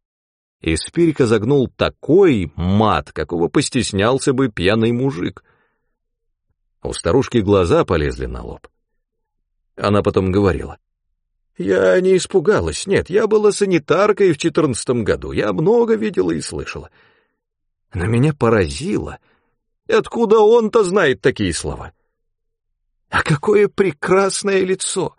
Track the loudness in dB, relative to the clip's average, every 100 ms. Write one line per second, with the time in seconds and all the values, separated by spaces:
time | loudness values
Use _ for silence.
0 | _ _ _ _ _ _ -2 -2 -2 0
1 | 0 2 2 2 2 0 0 -2 -4 -4
2 | 2 4 4 2 -2 -4 0 2 2 2
3 | -2 -8 -6 -2 0 0 -2 -2 -2 0
4 | 0 0 0 0 -2 -2 0 2 0 0
5 | -4 -4 -8 -10 -20 _ _ _ _ _
6 | _ _ _ _ _ _ _ _ -12 -6
7 | -2 0 0 0 2 2 2 0 0 -2
8 | -2 -6 -10 -10 -14 -18 -20 _ _ _
9 | _ _ _ _ _ _ _ -6 0 0
10 | 2 0 0 2 2 0 -6 -16 _ _
11 | _ _ _ _ _ -6 -2 2 2 2
12 | 2 0 0 0 2 0 0 -6 -2 -2
13 | 0 0 2 2 2 0 0 0 0 2
14 | 2 2 2 0 -2 0 0 -2 -4 -2
15 | -2 -2 -4 -4 -2 0 2 2 2 -2
16 | -2 -2 -2 -4 -6 -10 -10 -14 -16 _
17 | _ _ _ _ _ _ _ _ _ -6
18 | -2 0 0 0 0 2 0 -4 -6 -6
19 | -6 -14 _ _ _ _ _ _ -2 -2
20 | 0 0 4 6 6 4 4 2 2 2
21 | 2 2 0 0 -2 -4 -8 -10 -14 -20
22 | _ _ _ _ _ _ _ _ _ _
23 | _ -4 -2 -2 2 2 2 0 -2 -2
24 | 0 2 2 -2 -2 -2 0 -4 -6 -6
25 | -8